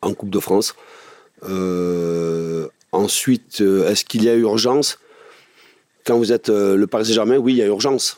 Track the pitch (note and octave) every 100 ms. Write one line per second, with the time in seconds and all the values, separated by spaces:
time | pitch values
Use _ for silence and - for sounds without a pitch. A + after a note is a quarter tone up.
0 | G2 G2+ G#2 F#2+ - G2 - - - -
1 | - - _ _ F#2+ F#2+ F#2 F2+ F2 F2
2 | E2+ E2+ E2+ E2 E2 E2 D#2 _ _ F#2
3 | G2+ - - B2 _ - G2+ G2 E2+ G#2
4 | - A#2 A2 A#2 A2+ A2 A#2+ C3+ C#3+ -
5 | _ - - - _ _ _ _ _ _
6 | - A#2+ A2+ A#2 - G#2+ G2+ G2 G2+ A2+
7 | A2 A2+ A2 C3 B2 B2+ G#2 G2+ C3+ C3+
8 | -